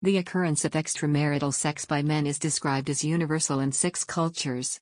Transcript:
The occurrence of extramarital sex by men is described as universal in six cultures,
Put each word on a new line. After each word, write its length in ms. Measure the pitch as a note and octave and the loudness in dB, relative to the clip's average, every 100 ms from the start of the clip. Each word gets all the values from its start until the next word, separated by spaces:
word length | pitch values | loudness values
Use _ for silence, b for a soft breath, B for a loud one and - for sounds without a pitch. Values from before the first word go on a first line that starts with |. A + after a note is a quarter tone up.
The 140 | F#3 G3 | 2 2
occurrence 480 | F3+ F#3 F3 D3+ | 2 0 2 2
of 80 | E3+ | 0
extramarital 800 | D#3 D#3 - D3+ D3 D3 C#3+ C#3+ | 0 -2 -2 2 2 2 2 0
sex 320 | C3+ D3+ D3 | 0 -2 -2
by 160 | - D3 | -2 0
men 260 | D3 D3+ D3 | 2 2 0
is 120 | D3 | 0
described 500 | D#3+ C#3+ D#3 C3+ C3+ | -2 -2 0 0 0
as 160 | C#3 | -2
universal 560 | D3+ E3 D#3+ D#3 - C#3 | 0 2 2 0 0 0
in 100 | C3+ | 0
six 320 | C3+ F3+ - | 0 0 -2
cultures, 800 | - - E3 E3+ C#3+ B2 B2+ - | -4 -2 -2 -2 -4 -2 -4 -8